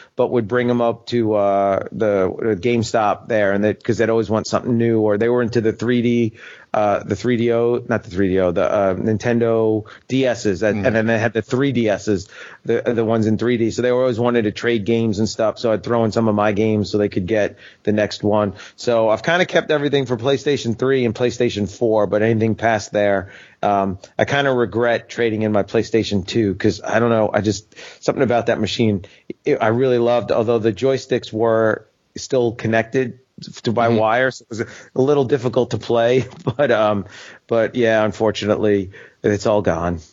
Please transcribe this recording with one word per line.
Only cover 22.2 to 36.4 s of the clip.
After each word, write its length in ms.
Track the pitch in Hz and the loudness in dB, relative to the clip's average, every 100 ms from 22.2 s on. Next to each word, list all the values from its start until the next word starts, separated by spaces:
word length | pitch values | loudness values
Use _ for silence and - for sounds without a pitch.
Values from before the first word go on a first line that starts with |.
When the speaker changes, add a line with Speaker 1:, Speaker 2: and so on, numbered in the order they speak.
Speaker 1:
anything 320 | 110 110 113 | 2 2 0
past 380 | 104 113 107 - | 0 0 0 -2
there, 380 | 104 101 98 98 - - - | 0 0 0 -4 -16 -20 -6
um, 360 | 104 101 98 95 - - | -2 0 -2 -6 -10 -4
I 60 | |
kinda 260 | 135 143 139 | -2 0 0
regret 560 | 123 113 113 120 117 - | 0 0 0 0 0 -4
trading 340 | - 117 107 | -2 -2 0
in 100 | 110 | 0
my 100 | 104 | 0
PlayStation 640 | 95 117 - 113 101 101 90 | 0 -2 0 0 0 -2 -2
two, 280 | 120 104 92 | 0 0 0
'cause 240 | 107 - | 0 -2
I 140 | - 107 | -2 0
don't 120 | 117 | 2
know, 200 | 113 107 | 2 2
I 80 | 107 | 0
just, 340 | 104 98 - - - - | 0 -2 -6 -20 -20 -8
something 220 | - - | -4 0
about 240 | 110 120 117 | 2 2 0
that 140 | 110 | 0
machine, 440 | 104 - 113 98 - - - - | -2 0 0 0 -4 -20 -18 -8
it, 140 | - - | -2 0
I 80 | 110 | 2
really 300 | 117 135 120 | 2 2 2
loved, 340 | 117 120 101 | 2 0 0
although 260 | - 113 117 | 0 2 2
the 140 | 110 | 0
joysticks 600 | 98 131 135 - 123 - | 0 0 -2 -2 -4 -4
were 540 | 110 117 113 110 - - _ _ - | -2 0 2 2 0 -6 _ _ -14
still 360 | - 135 120 | -2 0 0
connected 680 | 113 110 113 110 135 127 - _ - - - | -2 0 0 0 -2 -4 -6 _ -20 -20 -8
to, 100 | 123 | -4
by 160 | 113 117 | 0 2
Speaker 2:
Mm-hmm. 80 | 113 | 2
Speaker 1:
wire, 340 | 110 117 131 | 2 2 0
so 140 | - | -4
it 40 | - | -14
was 120 | 110 | -10
a 400 | 113 - - - | -10 -10 -10 -2
little 220 | 131 143 | 2 2
difficult 480 | 123 139 120 127 120 | 2 0 0 0 -2
to 60 | 107 | -4
play, 460 | - 117 117 131 - - | -2 2 4 2 0 -8